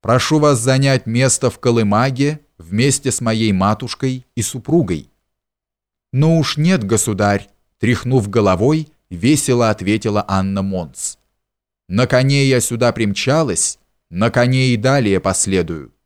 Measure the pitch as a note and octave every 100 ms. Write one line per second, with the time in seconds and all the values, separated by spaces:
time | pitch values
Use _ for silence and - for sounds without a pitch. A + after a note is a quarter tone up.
0 | - B2 - D#3 D3 C#3 A#2+ C3 C#3 C3+
1 | - A#2 C3 - B2+ - B2+ A#2 G#2+ G#2
2 | C3 B2+ C#3 D3+ _ _ E2 G2 C3+ C#3
3 | C3+ - A2+ A2+ A2 F#2+ G2 G#2+ C3 -
4 | C3 C3 - - C3+ C3+ A2+ E3 A#2+ E2
5 | - _ _ _ _ _ _ _ _ _
6 | _ C3 D#3 E3 C#3+ - D#3+ F#3 G2+ A2
7 | - G2+ G#2 G2+ - _ _ _ G#2+ A#2+
8 | - C3 G2+ A2 G#2 F#2 A#2 D#3+ D3+ _
9 | _ F2 G#2+ D3+ - B2 A2+ G#2 F#2 G#2+
10 | A2 G#2 G2 F#2+ F#2+ G2 G2 F#2+ D#2+ -
11 | - - _ _ _ _ _ _ _ F#2
12 | B2+ C#3+ C3+ C#3 C#3 B2+ - A#2+ A#2+ A2
13 | G#2+ G2 - D3 D3+ E2+ - - _ _
14 | _ E2+ A2+ B2 B2 C3 B2+ A#2+ A#2+ C#3
15 | A2+ F#2+ G2 F#2+ - F#2+ F2 E2 B1+ _